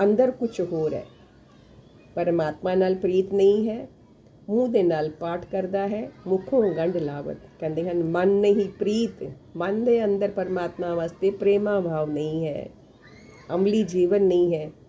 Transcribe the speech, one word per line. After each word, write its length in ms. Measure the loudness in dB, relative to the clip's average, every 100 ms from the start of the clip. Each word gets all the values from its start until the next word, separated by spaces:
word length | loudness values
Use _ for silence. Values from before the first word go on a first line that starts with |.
ਅੰਦਰ 280 | 2 4 2
ਕੁਛ 300 | 0 -4 -4
ਹੋਰ 340 | -4 -2 -2
ਹੈ। 120 | -4 -10 -20 -20 -20 -20 -20 -20 -20 -20 -20 -10
ਪਰਮਾਤਮਾ 600 | -4 0 0 0 -4 0
ਨਾਲ 200 | 2 2
ਪ੍ਰੀਤ 380 | 0 0 0 0
ਨਹੀਂ 360 | 4 4 4 0
ਹੈ, 200 | -4 -10 -20 -20 -20 -20 -16 -4
ਮੂੰਹ 200 | 0 2
ਦੇ 140 | 2
ਨਾਲ 280 | 2 2 -2
ਪਾਠ 360 | -6 -8 -8 -6
ਕਰਦਾ 360 | -4 -2 -2 -2
ਹੈ, 220 | -4 -8 -10 -2
ਮੁਖੋਂ 480 | -2 0 2 2
ਗੰਢ 220 | 0 -2 -2
ਲਾਵਤ। 400 | -4 -6 -10 -12 -16 -8
ਕਹਿੰਦੇ 280 | -6 -4 -2
ਹਨ, 140 | -2
"ਮਨ 260 | 0 2 2
ਨਹੀਂ 400 | 4 4 4 0 -2
ਪ੍ਰੀਤ", 520 | -2 0 -2 -6 -14 -14 -12 -6
ਮਨ 280 | -2 0
ਦੇ 200 | 2 2
ਅੰਦਰ 260 | 2 0 -2
ਪਰਮਾਤਮਾ 640 | -2 -4 -4 -4 -6 -4
ਵਾਸਤੇ 360 | -2 -4 -2 -2
ਪ੍ਰੇਮਾ 500 | 0 2 2 2 0
ਭਾਵ 300 | -2 -2 -2
ਨਹੀਂ 360 | -4 -4 -4 -4
ਹੈ, 220 | -6 -10 -16 -20 -20 -20 -20 -20 -20 -6
ਅਮਲੀ 280 | 0 2 2
ਜੀਵਨ 420 | 2 2 2 4
ਨਹੀਂ 300 | 4 4 2
ਹੈ। 160 | 0 -6 -14